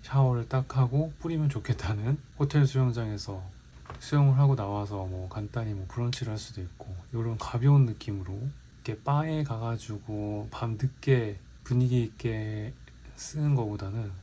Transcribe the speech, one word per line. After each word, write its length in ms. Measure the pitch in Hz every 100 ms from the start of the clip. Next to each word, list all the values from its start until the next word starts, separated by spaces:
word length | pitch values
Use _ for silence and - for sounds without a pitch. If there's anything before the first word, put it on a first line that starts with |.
샤워를 460 | - 135 131 123 113
딱 280 | 131 131 135
하고 360 | 123 135 160 151
뿌리면 300 | 165 165 147
좋겠다는, 680 | 127 - - 90 104 110 147 - -
호텔 280 | 143 147 135
수영장에서 760 | 135 127 117 113 104 - 95 90 - - - - -
수영을 400 | - 147 139 131
하고 160 | 139
나와서 520 | 127 98 101 101 101 95
뭐 220 | 92 92
간단히 460 | 110 104 120 110
뭐 120 | 101 92
브런치를 420 | - 120 120 107
할 80 | 110
수도 220 | - -
있고, 340 | 90 - - 90 -
요런 240 | 113 113 113
가벼운 480 | - 120 131 143 123
느낌으로 600 | 107 - 101 92 98 131 - - -
이렇게 180 | - 104
바에 420 | - 143 160 156
가가지고 1040 | 143 113 113 117 - 104 - 107 104 104 107
밤 220 | - 117
늦게 680 | 107 131 - - 127 110 98 - -
분위기 400 | - 123 127 123
있게 680 | 110 - 117 110 110 107 107 - - - - -
쓰는 380 | - 151 147
거보다는 560 | 135 110 101 98 110 107 92